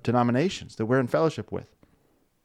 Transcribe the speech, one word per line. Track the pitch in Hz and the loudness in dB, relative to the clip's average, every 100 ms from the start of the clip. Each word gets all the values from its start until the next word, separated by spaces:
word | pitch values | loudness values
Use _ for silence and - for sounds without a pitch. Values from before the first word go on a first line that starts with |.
denominations | - 120 120 120 175 - - - | 0 2 2 2 0 -4 -12 -6
that | 110 | 0
we're | 131 | 2
in | 120 | 2
fellowship | - 160 - 104 | 2 0 -2 -8
with | 92 - _ _ _ _ _ _ _ | -10 -10 _ _ _ _ _ _ _